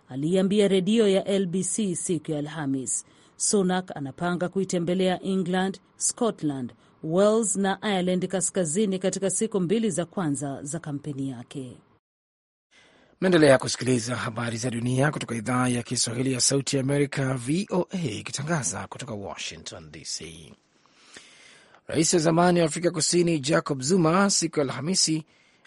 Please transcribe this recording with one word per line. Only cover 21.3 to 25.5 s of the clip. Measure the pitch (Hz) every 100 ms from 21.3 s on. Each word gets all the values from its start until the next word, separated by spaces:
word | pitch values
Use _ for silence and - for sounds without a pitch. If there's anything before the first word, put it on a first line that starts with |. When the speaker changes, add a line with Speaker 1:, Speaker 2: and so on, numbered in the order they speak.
| - - - _ - -
Speaker 2:
Rais | 139 160
wa | 180
zamani | 156 165 180 175
wa | 160
Afrika | 160 170
Kusini | 170 143 175 170 160
Jacob | 131 165 - 139
Zuma | 131 190 156 180 202
siku | - 165 -
ya | 135
Alhamisi | 123 147 190 - 156 - _ _